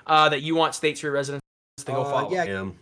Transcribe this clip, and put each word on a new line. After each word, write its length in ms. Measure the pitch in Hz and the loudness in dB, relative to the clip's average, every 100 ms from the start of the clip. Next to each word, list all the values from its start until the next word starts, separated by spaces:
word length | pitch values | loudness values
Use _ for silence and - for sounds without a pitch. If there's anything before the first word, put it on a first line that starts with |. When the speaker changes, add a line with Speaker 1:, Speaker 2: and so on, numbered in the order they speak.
| - | 2
Speaker 1:
uh, 200 | 156 151 | 6 6
that 120 | 147 | 4
you 140 | 156 160 | 0 0
want 180 | 156 | 0
State 240 | - 156 143 | 0 -2 -2
Street 140 | 151 | -4
residents 300 | 139 139 143 - _ _ - - | -2 -4 -6 -12 _ _ -16 -6
to 60 | |
go 100 | 127 | -4
Speaker 2:
Uh, 20 | 139 | -2
Speaker 1:
follow. 200 | 131 - | -2 -2
Speaker 2:
yeah, 100 | 185 | -2
I 40 | 127 | -2
am. 320 | 95 95 90 | -4 -6 -10